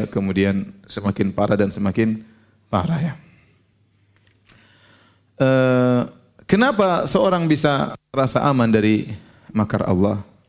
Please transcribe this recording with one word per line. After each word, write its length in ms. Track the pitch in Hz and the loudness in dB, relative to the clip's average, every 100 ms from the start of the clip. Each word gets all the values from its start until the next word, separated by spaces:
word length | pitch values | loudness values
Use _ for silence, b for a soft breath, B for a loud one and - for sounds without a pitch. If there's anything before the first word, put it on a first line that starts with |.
| 104 | 0
kemudian 640 | 98 98 92 98 98 95 - | -4 -2 0 0 -2 -6 -12
semakin 480 | - - 101 95 98 | -8 -6 -4 -2 -2
parah 260 | 101 104 101 | -2 0 0
dan 140 | 98 | 0
semakin 500 | 98 98 113 110 110 B B B B - | -2 -4 0 -2 -2 B B B B -6
parah, 320 | 101 90 85 | -4 -2 -4
ya. 140 | 165 - b b b b b _ _ _ _ _ _ _ b b b b b b b b b - | -6 -8 b b b b b _ _ _ _ _ _ _ b b b b b b b b b -2
Eh, 600 | 131 131 127 127 123 123 - - _ _ - | 0 2 2 2 2 0 -2 -10 _ _ -2
kenapa 600 | 196 262 208 190 170 - | 2 2 2 2 2 0
seorang 380 | 190 202 180 165 | 2 2 2 0
bisa 460 | 147 151 139 - 131 _ | 2 2 0 -2 -8 _
merasa 300 | 135 131 - 143 | -2 0 0 2
aman 240 | 131 113 | 2 2
dari 400 | 110 107 107 - 104 B B B | 2 2 0 -2 -12 B B B
makar 380 | 110 104 101 - | -4 -2 -2 0
Allah? 340 | 92 101 101 - _ | 0 0 -2 -8 _